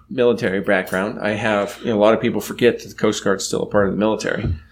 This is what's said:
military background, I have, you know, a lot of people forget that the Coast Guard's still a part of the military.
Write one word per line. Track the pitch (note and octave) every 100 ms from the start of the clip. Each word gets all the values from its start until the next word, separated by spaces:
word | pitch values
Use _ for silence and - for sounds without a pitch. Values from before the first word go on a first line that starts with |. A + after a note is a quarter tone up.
| _
military | B2+ A#2+ A2 A2 F#2+
background, | G2 F#2+ F#2 F#2 G#2 -
I | G#2
have, | A2 A#2 G#2 G2+ -
you | -
know, | G#2+
a |
lot | G#2
of | A2
people | A#2+ G#2
forget | - - A#2+ -
that | -
the |
Coast | - G#2+ G2+
Guard's | G#2+ F#2+ -
still | -
a | -
part | G#2 G2
of |
the | F#2+
military. | G#2+ G#2 - - - F2 -